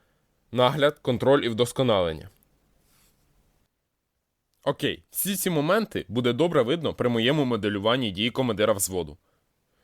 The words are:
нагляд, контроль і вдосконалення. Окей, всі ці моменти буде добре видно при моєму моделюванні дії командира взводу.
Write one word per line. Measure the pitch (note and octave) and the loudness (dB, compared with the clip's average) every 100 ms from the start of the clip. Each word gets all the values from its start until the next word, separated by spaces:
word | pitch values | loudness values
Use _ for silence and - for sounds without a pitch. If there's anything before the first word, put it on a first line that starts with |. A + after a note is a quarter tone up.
| _ _ _ _ _ | _ _ _ _ _
нагляд, | A#2 B2 C#3+ C#3+ - | 0 2 4 0 0
контроль | - A2+ B2 C#3+ | -4 0 4 4
і | A#2+ | 2
вдосконалення. | A2 A#2+ - B2+ G2+ E2+ D#2+ - _ _ _ _ _ _ _ _ _ _ _ _ _ _ _ _ _ _ _ _ _ _ _ | -2 -2 0 0 2 0 -4 -12 _ _ _ _ _ _ _ _ _ _ _ _ _ _ _ _ _ _ _ _ _ _ _
Окей, | C#3 - B2 E2 _ | -6 -2 -4 -6 _
всі | - F#3+ G3 | -8 -6 -4
ці | - | -2
моменти | D3+ D3+ G#3+ G#3 F#2 - | 0 2 0 0 -6 -4
буде | A#2 B2 | -2 0
добре | A#2+ F3 D3+ | 2 2 2
видно | A#2 E3+ B2+ | 2 0 -2
при | D#2+ B2 | -2 0
моєму | A#2 A#2 D#3 B2+ | 2 2 2 2
моделюванні | A2+ G#2 G2+ G#2+ C3 A2+ | 0 -2 0 0 0 0
дії | F2+ A#2 | -2 -2
командира | C3 B2+ G2 G#2+ | -2 -2 0 0
взводу. | G2+ F#2 F#2 D2+ D2 _ _ _ _ _ _ | 0 -2 -4 -6 -10 _ _ _ _ _ _